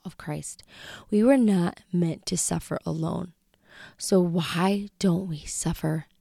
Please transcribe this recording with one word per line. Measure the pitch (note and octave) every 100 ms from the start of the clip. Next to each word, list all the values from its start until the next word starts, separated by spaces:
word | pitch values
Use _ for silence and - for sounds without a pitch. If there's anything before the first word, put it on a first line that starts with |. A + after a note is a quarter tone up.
of | - -
Christ." | - D3+ - - - - - - -
We | G#3
were | A#3 C#4
not | G#3+ F#3+ F3 - _
meant | F3 E3+ - -
to | F3+
suffer | - E3 - -
alone. | E3+ D#3+ D#3+ E3+ F3 _ _ _ _ - - _
So | - F#3+
why | F3 F3 D#3+ E3+ F#3 G3+ G#3 _
don't | G3 E3+ F#3+
we | D3+
suffer | - - D#3 - D#3 D#3+ - _